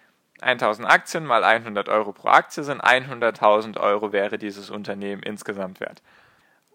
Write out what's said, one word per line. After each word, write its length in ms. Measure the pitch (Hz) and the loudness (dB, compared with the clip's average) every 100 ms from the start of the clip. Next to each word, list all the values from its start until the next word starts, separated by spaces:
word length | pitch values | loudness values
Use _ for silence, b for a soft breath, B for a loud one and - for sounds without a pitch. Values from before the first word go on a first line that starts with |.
| b b _ - | b b _ -8
Eintausend 480 | 127 123 120 104 - | -4 0 0 -2 2
Aktien 360 | 170 - 185 151 | 2 2 -8 0
mal 200 | 117 95 | 2 4
einhundert 420 | 113 117 101 101 | 2 0 -6 0
Euro 240 | 107 104 | 0 -2
pro 160 | - - | -4 4
Aktie 380 | 151 - - 143 | 4 4 -8 -8
sind 160 | 135 | -2
einhunderttausend 960 | - 127 131 120 117 107 107 107 110 101 | 4 4 2 -2 -2 4 4 4 2 -2
Euro 340 | 104 104 104 | 0 0 0
wäre 260 | 104 101 107 | -2 -2 -4
dieses 320 | 107 101 101 | -8 -10 -12
Unternehmen 540 | 104 101 98 101 98 | -12 -8 -8 -6 -8
insgesamt 560 | 101 107 - 101 92 95 | -8 -10 -10 -8 -8 -8
wert. 220 | - - b b b b b b b | -12 -12 b b b b b b b